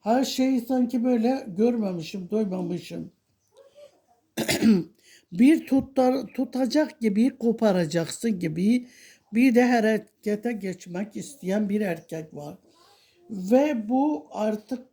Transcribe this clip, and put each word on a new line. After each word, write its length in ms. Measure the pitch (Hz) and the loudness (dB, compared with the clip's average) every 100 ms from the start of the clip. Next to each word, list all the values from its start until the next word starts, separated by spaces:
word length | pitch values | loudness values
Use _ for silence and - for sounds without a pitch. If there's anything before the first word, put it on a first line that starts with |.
Her 240 | 208 240 | 2 2
şeyi 360 | 254 - 262 262 | 2 0 0 0
sanki 440 | 233 262 240 254 | 0 0 0 0
böyle 420 | 240 247 226 262 226 175 | 0 2 2 0 -4 0
görmemişim, 720 | 233 240 202 175 160 202 180 | 0 2 -4 -4 -8 -10 -6
duymamışım. 840 | 214 214 180 175 175 - 170 170 _ _ _ _ _ - _ - _ _ _ _ - | -4 -2 -4 -4 -6 -8 -12 -12 _ _ _ _ _ -20 _ -20 _ _ _ _ -8
<clears throat> 540 | - - 226 196 160 _ _ - _ | -2 2 4 4 0 _ _ -20 _
Bir 340 | 175 254 311 - | 2 4 4 2
tutar-, 600 | 269 262 - 254 262 233 | -2 0 0 2 2 -4
tutacak 760 | - 262 247 254 277 302 - | -6 -6 -2 0 0 0 -2
gibi, 380 | 226 208 247 - | -2 2 0 2
koparacaksın 1000 | 233 226 220 185 165 165 160 - 233 190 | -2 2 2 2 0 -2 -4 -4 -4 -2
gibi, 500 | 175 156 196 247 247 - - _ _ | -4 0 2 2 -2 -20 -20 _ _
bir 220 | 208 262 | 2 4
de 100 | 233 | 6
harekete 880 | 247 247 220 220 - _ - 208 233 | 4 4 4 0 -4 _ -6 -4 -4
geçmek 640 | 226 190 185 - 175 208 214 | -6 -8 -10 -10 -10 -8 -10
isteyen 520 | 180 - 180 202 214 | -14 -12 -4 -2 0
bir 120 | 208 | -2
erkek 540 | 208 165 - 160 156 | -2 -6 -8 -12 -12
var. 240 | 147 147 185 _ _ _ _ _ _ _ | -14 -16 -16 _ _ _ _ _ _ _
Ve 580 | 208 185 247 302 262 208 | -10 2 4 4 -2 -2
bu 400 | 254 285 294 - | 0 0 -2 -8
artık 560 | 190 214 214 - 247 - | -6 -4 -4 -8 -12 -12